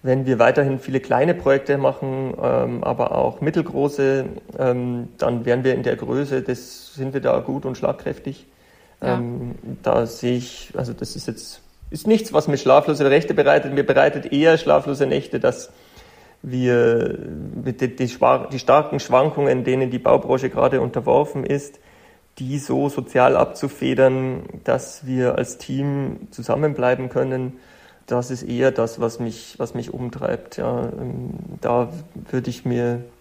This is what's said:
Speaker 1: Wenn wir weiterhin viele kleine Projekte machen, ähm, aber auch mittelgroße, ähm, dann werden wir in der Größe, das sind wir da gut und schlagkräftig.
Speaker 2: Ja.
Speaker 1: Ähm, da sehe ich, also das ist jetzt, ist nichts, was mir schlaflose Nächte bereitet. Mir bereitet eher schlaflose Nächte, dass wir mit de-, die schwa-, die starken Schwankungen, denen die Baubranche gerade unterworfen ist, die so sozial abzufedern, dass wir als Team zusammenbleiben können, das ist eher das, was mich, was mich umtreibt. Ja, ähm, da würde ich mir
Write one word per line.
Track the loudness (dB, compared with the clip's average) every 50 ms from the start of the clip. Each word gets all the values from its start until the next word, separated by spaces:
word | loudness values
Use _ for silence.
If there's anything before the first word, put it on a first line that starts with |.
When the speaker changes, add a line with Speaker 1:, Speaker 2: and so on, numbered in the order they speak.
| 2
Speaker 1:
Wenn | 2 0 2 2
wir | 0 4 6
weiterhin | 6 6 6 6 4 2 0 -4
viele | -4 -2 -4 -4
kleine | 0 0 2 2 4 2 2
Projekte | 0 2 2 2 2 2 0 0 2
machen, | 2 0 0 0 -6 -6 -4 -4 -4 -6 -6 -2 0
ähm, | 0 2 2 0 0 -2 -4 -2
aber | -4 -2 0 -2 0 0
auch | 0 0 0 -2 -2
mittelgroße, | -4 0 0 0 -2 -2 -2 -2 -2 -2 0 0 2 2 2 0 -2 -4 -8 -12 -16 -16 -6 -2
ähm, | 0 0 2 0 -2 -4 -4 -6 -8 -10 -6 -2
dann | 0 0 0 0 0
werden | 0 0 2 2
wir | 0 0
in | 2 0
der | -2 -2
Größe, | -2 -2 -4 -2 -2 -2 -2 -2 -4 -2
das | -4 -6 -6 -6 -18 -20 -20 -20 -20 -12
sind | -8 -8 -6 -6
wir | -2 0
da | 2 2 2
gut | 0 -2 -6 -4 -4
und | -6 -6 -2
schlagkräftig. | -2 -2 -2 -2 -6 -8 -8 -6 -8 -10 -10 -10 -16 _ _ _ _ _ _ _ _ _ _ _
Speaker 2:
Ja. | -2 -2 -2
Speaker 1:
Ähm, | -2 -2 -6 -6 -8 -8 -8 -10 -12 -12 -14 -14 -6 -2
da | 0 2 2 2
sehe | 0 -4 -4 -2 -2 -2
ich, | -2 -4 -8 -14 -18 -18 -10 -8
also | -6 -6 -6 -6
das | -8 -10 -10 -10
ist | -10 -8
jetzt, | -10 -10 -10 -12 -18 -18 -20 _ -20 _ _ -18 -14
ist | -12 -6 2
nichts, | 2 2 2 2 2 0
was | 0 2 2
mir | -2 0
schlaflose | 6 8 6 8 6 4 0 2 4 4
Nächte | 4 4 4 2 0
bereitet. | 2 4 6 4 4 2 0 -2
Mir | -2 2
bereitet | 4 4 6 4 4 2 -2 -6 -2 0
eher | 4 6 6 6 4
schlaflose | 4 4 4 4 4 0 -2 0 0
Nächte, | 0 0 -2 -2 -4 -6 0
dass | 0 0 0 0 -10 -18 -20 -20 -20 -20 _ -20 -20 -20 -20 -20 -20 -20 _ _ -12
wir | -6 -4 0 2 4 4 4 4 4 4 2 2 0 -4 -6 -8 -10 -10 -10 -10 -10 -10 -8 -6
mit | -6 -4 -2
de-, | -2 -4 -2
die | -2 -4 -4
schwa-, | 0 2 4 4 4 4 2 -4
die | -8 -6
starken | 2 6 6 6 6 2 -4 -6
Schwankungen, | -2 4 4 4 4 4 2 0 2 2 2 2 2
denen | 0 2 2 0 0 -2
die | 0
Baubranche | 4 4 4 4 4 2 0 0 0 -2
gerade | 0 2 2 2 4 2
unterworfen | 0 0 -2 -4 0 4 4 4 4 2 -2 -6 -2
ist, | -2 -2 -2 -2 -6 -18 -20 _ -20 _ _ -20 -20 _ _ _ _ _ -10
die | -8 -6 -6 -6
so | -4 -2 -2 0 0 0
sozial | -2 -4 -8 0 2 4 6 6 6
abzufedern, | 4 2 0 -2 -6 -6 -6 -6 -4 -2 -2 2 4 4 4 4 2 -2 -4 -6 -8 -10 -12 -16 -10 -2
dass | -2 -2 -2 -2 -8 -16 -14 -8
wir | -4 -2 0 2 2 2
als | 0 -2 -4 -6 -16
Team | -10 -6 -4 -4 -2 -2 -2 -2 -4 -6 -6 -10 -14 -18 -14
zusammenbleiben | -14 -4 -2 0 0 0 0 0 0 0 0 0 0 -2 -4
können, | -2 -2 -2 0 -2 -4 -4 -6 -10 -14 -20 -20 -20 -20 -20 -20 _ _ _
das | -4 -2 -2 -2 -4 -8
ist | -8 -6
eher | -6 -2 2 2 2 2
das, | 2 -2 -2 -2 -4
was | -4 -4 -4 -4
mich, | -8 -8 -8 -10 -16 -20 -8 -8
was | -8 -6 -6
mich | -10 -10 -8 -10
umtreibt. | -8 -8 -10 -8 -4 -4 -4 -4 -4 -6 -12 -10
Ja, | -6 -4 -4 -4 -4 -4 -6 -8 -8
ähm, | -8 -8 -8 -8 -8 -10 -10 -12 -12 -14 -14 -6
da | -4 0 0 0 0 -2 -6 -14 -14 -14 -16 -18 -12 -4
würde | -4 -4 -4 -4
ich | -8 -6 -4
mir | -2 -2 0 0 0 -2 -4 -6 -12 -20 _